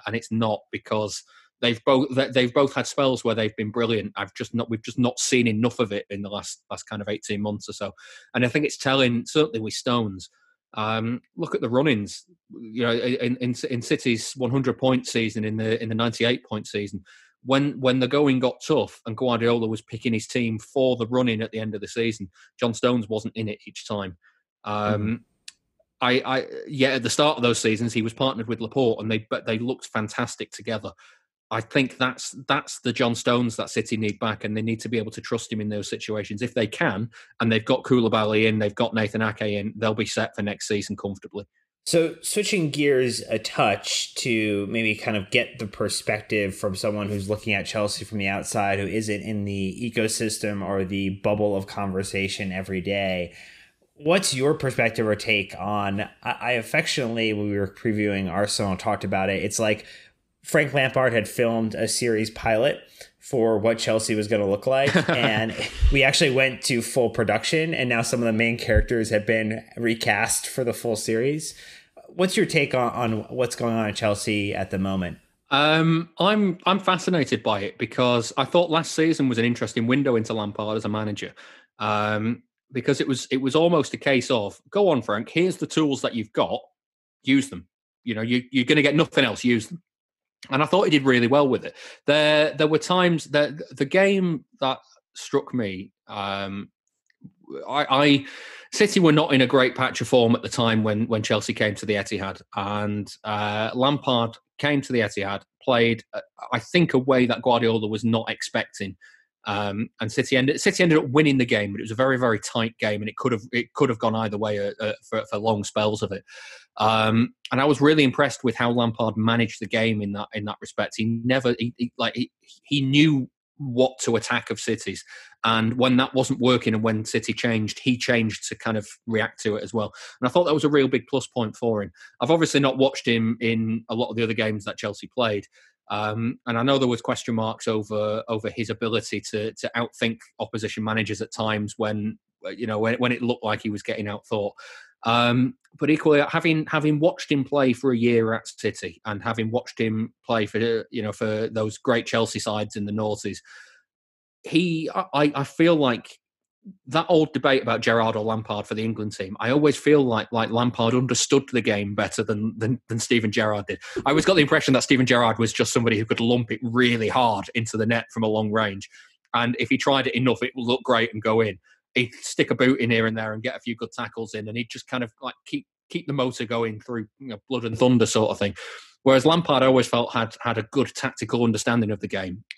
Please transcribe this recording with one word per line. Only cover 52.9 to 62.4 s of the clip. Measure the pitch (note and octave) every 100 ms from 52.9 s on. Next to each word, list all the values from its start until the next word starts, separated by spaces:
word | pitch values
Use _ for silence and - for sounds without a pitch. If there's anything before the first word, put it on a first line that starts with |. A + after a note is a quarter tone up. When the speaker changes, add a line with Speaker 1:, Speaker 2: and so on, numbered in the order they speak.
| G2+ F#2+ F2+ E2+ - - - _ _ _ -
Speaker 2:
What's | D3 F#3+ F#3+
your | C3 C#3
perspective | D#3 C3+ B2 A#2 A2+ G#2+
or |
take | G#2 - G#2 G2 -
on, | G2 G#2 G2+ G2 - _
I, | A#2
I | - A#2+
affectionately, | A#2+ A2 D3+ D#3+ - A#2 A2+ A2
when | G#2 G#2
we | G2+
were | G2
previewing | - A#2 G#2+ G#2 G2 F#2
Arsenal, | F2+ G#2 - G2+ F#2+
talked | A2+ G2
about | G2 G2 F#2+
it. | F#2+
It's | G2+ -
like | A2 G#2+ - - - _ _ _
Frank | - D#3+ C#3+
Lampard | C#3 C3 C3+ B2+
had | A#2 G2+
filmed | - A#2 A2+ A2
a | A2 A2+
series | - A#2+ A2 A2
pilot | -